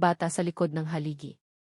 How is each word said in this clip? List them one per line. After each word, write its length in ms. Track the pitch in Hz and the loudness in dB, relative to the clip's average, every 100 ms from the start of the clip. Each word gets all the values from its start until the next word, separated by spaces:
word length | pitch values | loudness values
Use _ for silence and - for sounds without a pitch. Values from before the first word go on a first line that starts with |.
bata 260 | 175 170 170 | 4 4 0
sa 160 | - | 0
likod 320 | 175 - 170 | -2 0 0
ng 160 | 156 156 | 0 -2
haligi. 480 | 160 151 147 143 - _ _ _ | -2 -4 -6 -12 -16 _ _ _